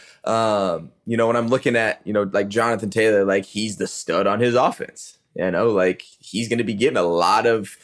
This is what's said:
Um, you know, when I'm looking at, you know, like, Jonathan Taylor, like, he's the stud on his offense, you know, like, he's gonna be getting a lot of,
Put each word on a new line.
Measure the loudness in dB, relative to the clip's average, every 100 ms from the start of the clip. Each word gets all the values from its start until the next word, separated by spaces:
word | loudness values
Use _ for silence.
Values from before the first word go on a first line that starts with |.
| -20 _
Um, | -4 0 2 0 0 -4 -8 _ -6
you | 0
know, | 2
when | 2
I'm | 2
looking | 0 2 0
at, | 0 -2
you | -4
know, | -2 0
like, | 0 0
Jonathan | 0 0 0 -2
Taylor, | 2 4 4
like, | 4 0 -2
he's | -6 -6 -6
the | -8
stud | -6 -4 0 0
on | 0
his | 2
offense, | 2 0 -2 -10 -14 -20 -20 _
you | -6 -4
know, | 0 0
like, | 2 2 0
he's | -8 _ -10 -6 -4
gonna | -2
be | -2
getting | 0 0 2
a |
lot | 0 2 2 2 2
of, | 0 -2 -14